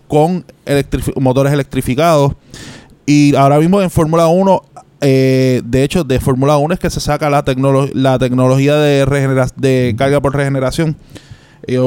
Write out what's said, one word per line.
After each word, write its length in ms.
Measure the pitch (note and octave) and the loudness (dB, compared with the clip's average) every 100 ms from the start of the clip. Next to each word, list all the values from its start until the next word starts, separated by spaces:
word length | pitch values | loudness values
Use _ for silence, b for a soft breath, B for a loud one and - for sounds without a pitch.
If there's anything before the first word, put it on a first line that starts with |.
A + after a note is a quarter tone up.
| - | -4
con 360 | D3 D#3+ F3+ - - | 0 0 -2 -8 -14
electrifi-, 500 | - C#3+ C#3 C3+ - - | -4 -2 -2 -6 -6 -2
motores 320 | C3 B2+ C#3 | 0 2 0
electrificados. 840 | C#3+ C3 C3 C3+ B2+ E3+ D#3 C#3 - B B B B B _ | 0 -2 -6 -4 0 2 2 0 -2 B B B B B _
Y 300 | - D3 C#3+ | 0 2 4
ahora 240 | C3+ C#3 D3 | 4 4 4
mismo 240 | E3 G3+ | 2 0
en 80 | F#3 | 0
Fórmula 380 | - D#3 E3 E3 | -2 0 2 2
uno, 340 | F3+ F#3+ F#3 - - - _ | 2 2 0 -2 -20 -20 _
eh, 600 | C#3 C3+ C3 C3 C3 B2 | 0 2 2 2 2 0
de 180 | A#2+ B2+ | -2 -2
hecho, 220 | C#3 F#3 | 0 -2
de 160 | C3+ B2+ | -2 -2
Fórmula 360 | C#3 B2+ C3+ D3+ | 0 0 2 0
uno 160 | D3 | 0
es 80 | F#3 | -2
que 80 | F3 | -4
se 120 | - | -6
saca 280 | - D3 D3+ | -4 -2 0
la 160 | C#3+ | 0
tecnolo-, 460 | C#3 B2+ C3+ C3+ C#3 | 0 -2 0 0 0
la 260 | - C3+ C3 | -2 0 0
tecnología 580 | B2+ B2+ B2+ C3+ C#3 D3+ | 0 0 2 2 2 2
de 280 | D3 C#3 | 2 2
regenera-, 440 | C#3 C#3+ C3+ C3 B2+ - | 0 0 0 0 -2 -2
de 380 | C3+ C3 B2 A2 | -2 0 0 0
carga 220 | C#3 C#3+ | 0 0
por 140 | C#3 | 0
regeneración. 600 | C#3 C#3 C#3 C3 D3 D#3+ D#3 B B B B B B - | -2 -2 -2 -2 -2 -4 -4 B B B B B B -6
Ellos 180 | B2+ | 0